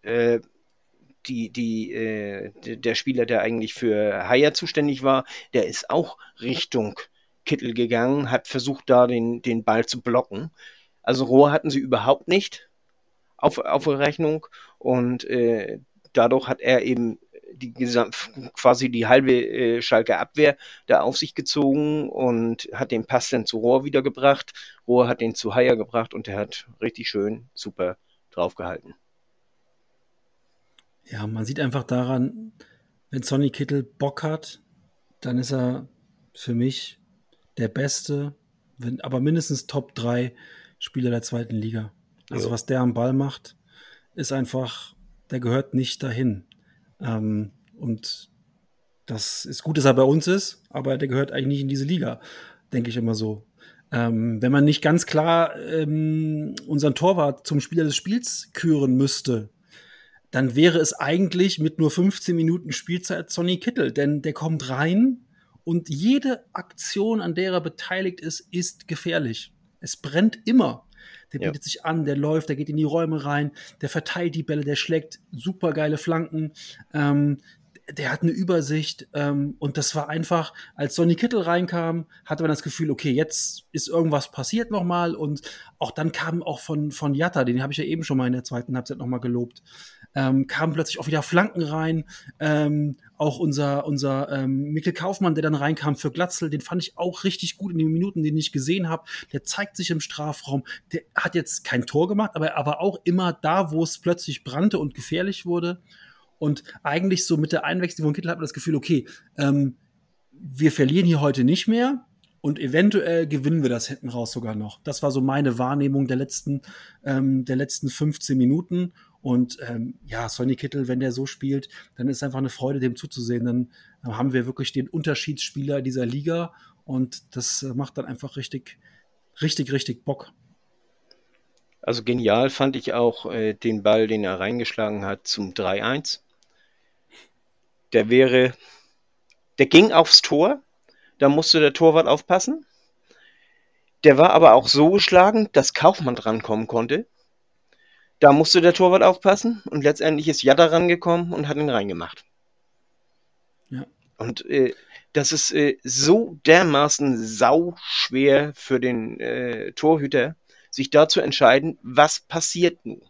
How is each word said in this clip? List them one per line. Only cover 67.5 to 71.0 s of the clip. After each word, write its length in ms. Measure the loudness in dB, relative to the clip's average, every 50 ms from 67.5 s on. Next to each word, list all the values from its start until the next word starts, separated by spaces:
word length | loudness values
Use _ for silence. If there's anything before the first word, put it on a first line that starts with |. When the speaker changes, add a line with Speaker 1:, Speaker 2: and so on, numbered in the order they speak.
Speaker 2:
er 80 | -2 -2
beteiligt 600 | -4 -4 -10 -10 -8 -6 -4 -4 -4 -4 -6 -6
ist, 200 | -10 -10 -10 -10 -12 _
ist 380 | -6 -4 -4 -4 -8 _ -10 -10
gefährlich. 640 | -10 -8 -4 -4 -2 -2 -2 -2 -6 -6 -10 -16 _ _ _ _ _ _
Es 160 | -12 -12 -12
brennt 420 | -10 -12 -4 0 2 2 2 0 -2 _
immer. 380 | 2 4 4 4 4 -2 -8 _ _ _ -20